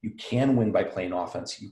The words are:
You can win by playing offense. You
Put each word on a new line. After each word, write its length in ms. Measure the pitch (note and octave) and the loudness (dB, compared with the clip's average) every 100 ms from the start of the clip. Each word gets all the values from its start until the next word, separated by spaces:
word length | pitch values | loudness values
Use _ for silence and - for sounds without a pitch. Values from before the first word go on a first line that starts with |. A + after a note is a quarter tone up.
You 80 | A2 - | -10 -8
can 380 | - A#2+ C3+ B2 | -2 2 4 4
win 160 | G#2+ | 4
by 120 | G2 | 2
playing 280 | G2 G2 F2+ | 0 -2 -4
offense. 480 | F2+ F2 F2+ F2 - | -2 -4 -6 -8 -12
You 100 | G2 | -14